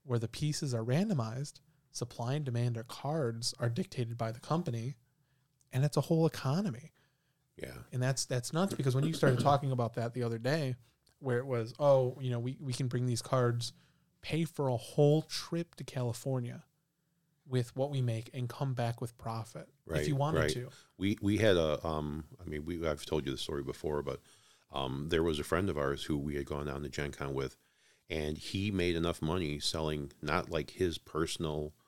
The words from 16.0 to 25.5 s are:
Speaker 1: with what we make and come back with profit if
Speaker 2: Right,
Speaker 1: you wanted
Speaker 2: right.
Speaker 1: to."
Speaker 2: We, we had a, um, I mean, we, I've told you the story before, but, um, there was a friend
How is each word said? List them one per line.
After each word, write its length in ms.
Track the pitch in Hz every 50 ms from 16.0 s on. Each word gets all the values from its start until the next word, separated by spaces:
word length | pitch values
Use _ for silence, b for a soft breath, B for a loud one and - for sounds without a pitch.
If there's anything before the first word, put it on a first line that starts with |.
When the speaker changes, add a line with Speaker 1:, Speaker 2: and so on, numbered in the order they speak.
| 123 120 113 - - 139 131 127 120 120 123 160 - _ _ _ _ _ _ _ _ _ _ _ _ _ _ _ _
Speaker 1:
with 280 | 139 127 127 120 - -
what 140 | 127 135 147
we 100 | 143 135
make 300 | 127 120 113 110 113 - -
and 160 | 127 123 117
come 260 | - - 143 135 127
back 260 | 123 120 117 117 -
with 180 | 123 113 - -
profit 500 | - 117 113 113 - - - 151 - - _ _ _
if 60 | - 80
Speaker 2:
Right, 140 | 151 147
Speaker 1:
you 100 | 147 147
wanted 220 | 131 143 151 - 80
Speaker 2:
right. 120 | 78 76
Speaker 1:
to." 200 | - - - - B B B B B
Speaker 2:
We, 220 | - 92 98 107 -
we 180 | - 101 107 95
had 180 | 113 110 95
a, 280 | 85 80 78 76 76 -
um, 380 | 82 78 78 76 76 73 78 76 - - -
I 80 | 92 82
mean, 160 | 76 76 76
we, 220 | 82 87 82 82
I've 180 | 80 76 71 -
told 220 | - 82 78 67
you 60 | 67 65
the 60 | 65
story 240 | - - 76 71 67
before, 400 | 67 69 - - 78 73 73 69
but, 180 | 73 - - b b b b b b b b b b -
um, 360 | 69 69 64 65 69 73 80
there 120 | 85 80 82
was 160 | 85 78 71
a 60 | 73
friend 240 | -